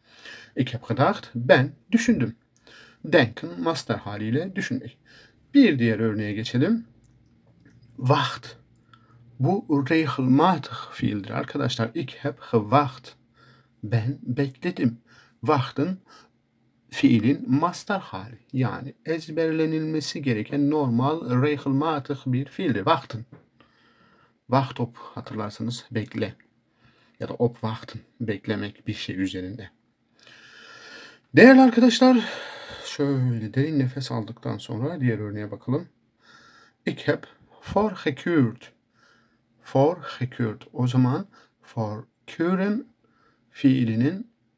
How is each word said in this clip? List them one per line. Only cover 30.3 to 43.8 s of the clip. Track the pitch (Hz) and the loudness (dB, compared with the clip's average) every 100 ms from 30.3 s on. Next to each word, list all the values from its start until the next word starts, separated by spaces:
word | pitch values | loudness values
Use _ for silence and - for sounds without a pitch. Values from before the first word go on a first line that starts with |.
| - - - - - - - - - _ 131 | -20 -20 -20 -20 -20 -20 -20 -20 -20 _ 10
Değerli | 240 262 | 12 12
arkadaşlar, | 262 233 240 - 254 247 - - - - - - | 10 8 4 6 6 6 2 -8 -14 -16 -18 -16
şöyle | - - 143 135 127 117 107 | -14 -4 0 2 0 -2 -4
derin | 131 151 151 | -2 0 0
nefes | 127 - 131 | 0 -4 -6
aldıktan | 120 104 117 127 104 | -6 -8 -10 -8 -8
sonra | - 110 139 175 | -8 -6 -6 -2
diğer | 127 107 | 0 0
örneğe | 104 104 104 | -4 -8 -10
bakalım. | 101 - 127 - _ _ _ _ - - _ _ _ - | -10 -4 -4 -4 _ _ _ _ -20 -20 _ _ _ -8
Ik | 143 - | -6 -4
heb | 156 - _ _ - | -4 -6 _ _ -20
voor | - 202 208 185 | -4 -2 -2 -2
gekürt. | 160 135 175 165 117 - - _ _ _ _ _ _ _ _ _ | -6 -6 0 2 2 -2 -20 _ _ _ _ _ _ _ _ _
Voor | - 135 147 175 135 - | -4 2 2 0 -10 -8
gekürt. | 123 - 117 107 - | -8 -4 -6 -6 -14
O | - 123 | -4 0
zaman | 127 123 147 202 _ _ _ | 4 2 2 -6 _ _ _
voor | _ - 107 107 - _ - - | _ -8 -8 -8 -14 _ -20 -4
kuren | 170 185 202 214 - _ _ _ _ _ _ | -2 0 0 -2 -6 _ _ _ _ _ _
fiilinin | - 139 131 | 0 2 4